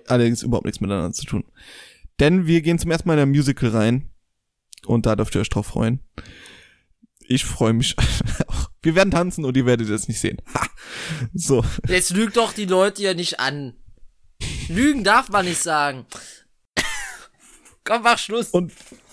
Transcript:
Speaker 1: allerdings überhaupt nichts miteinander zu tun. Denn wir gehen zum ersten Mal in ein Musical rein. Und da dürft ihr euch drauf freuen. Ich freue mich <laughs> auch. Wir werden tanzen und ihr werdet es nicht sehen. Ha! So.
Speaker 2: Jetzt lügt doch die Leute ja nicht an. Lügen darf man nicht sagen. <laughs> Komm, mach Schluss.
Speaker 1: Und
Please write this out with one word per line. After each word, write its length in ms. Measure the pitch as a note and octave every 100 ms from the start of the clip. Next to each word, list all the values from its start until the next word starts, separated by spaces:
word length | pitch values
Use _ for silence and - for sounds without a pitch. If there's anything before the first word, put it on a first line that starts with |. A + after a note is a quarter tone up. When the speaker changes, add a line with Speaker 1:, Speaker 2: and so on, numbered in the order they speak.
| -
Speaker 1:
allerdings 360 | B2 A#2 A#2+
überhaupt 220 | A#2+ A#2+
nichts 160 | - -
miteinander 320 | G2+ G2 E2+
zu 140 | - -
tun. 180 | - - _ - - - _ - -
Denn 280 | D3 F#3 D#3+
wir 160 | E3+
gehen 160 | D#3+ E3+
zum 120 | E3
ersten 180 | E3 F3
Mal 60 | D3+
in 60 |
ein 40 | C#3
Musical 380 | C#3+ C#3 - A#2+
rein. 420 | A2 A2 B2+ - - _ _ _ _ _ - -
Und 180 | A#2
da 120 | A2 G#2
dürft 180 | G#2+
ihr 80 | G2
euch 80 | F2+
drauf 160 | G2+ -
freuen. 340 | - A2+ C3 - - - - - - - _ _ _ _ _ -
Ich 160 | C3
freue 300 | - - A2+
mich 200 | A2+ - - - -
<laughs> 240 | - - -
auch. 240 | - - -
Wir 140 | D#3+
werden 160 | E3+ G3
tanzen 340 | E3+ F3+ E3+
und 100 | C3+
ihr 120 | C3 B2
werdet 240 | A#2+ G#2+
es 180 | A2 -
nicht 120 | -
sehen. 180 | - - -
Ha! 120 | - - - - - - D#3 A#2+
So. 280 | - - B2 - - -
Speaker 2:
Jetzt 220 | F3+ -
lügt 280 | F#3 A3 A#3
doch 160 | A3
die 100 | G#3
Leute 380 | F#3+ F#3 G3+ G3+
ja 100 | G3
nicht 260 | F3 E3+ -
an. 360 | C3 C#3+ C3 - - - - _ _ - - - -
Lügen 360 | F3+ C#4+ C#4
darf 240 | G3 A#3 A#3+
man 160 | G3+
nicht 180 | F3+ E3
sagen. 440 | E3+ D3+ C#3+ C3 - - - - _ _ _
<laughs> 1080 | - - - - - - _ _ - - _
Komm, 180 | - A3+
mach 140 | A#3 A3+
Schluss. 300 | - A#3 -
Speaker 1:
Und 240 | F3+ F3 - - - _